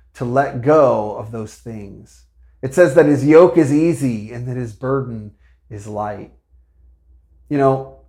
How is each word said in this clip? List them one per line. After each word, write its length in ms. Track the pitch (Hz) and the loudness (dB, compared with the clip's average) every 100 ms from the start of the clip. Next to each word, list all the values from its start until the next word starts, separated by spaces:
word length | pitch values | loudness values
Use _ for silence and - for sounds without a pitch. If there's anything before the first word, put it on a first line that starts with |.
| _ - | _ -12
to 100 | 123 | -4
let 360 | 127 135 127 | -2 -2 -2
go 540 | 120 156 135 113 107 107 | 0 2 2 0 -4 -10
of 160 | 113 | -12
those 220 | 113 107 | -12 -14
things. 680 | - 120 110 98 110 117 _ _ _ _ _ | -16 -18 -16 -18 -20 -20 _ _ _ _ _
It 120 | 131 | -2
says 220 | 156 175 143 | 2 4 6
that 100 | 147 | 4
his 180 | 143 | 4
yoke 340 | 135 156 180 170 | 6 8 8 6
is 140 | 147 | 2
easy 600 | 147 165 139 135 113 107 | 2 0 0 -4 -4 -8
and 140 | 120 123 | -12 -10
that 100 | 127 | -8
his 160 | 120 | -10
burden 640 | 101 131 135 120 113 107 - _ _ _ | -10 -4 -4 -4 -10 -16 -20 _ _ _
is 180 | 107 104 | -16 -10
light. 460 | 104 104 101 - _ _ _ _ _ _ _ _ _ _ _ - | -8 -8 -10 -16 _ _ _ _ _ _ _ _ _ _ _ -8
You 120 | 147 | 0
know, 400 | 139 135 - - | 0 0 -4 -18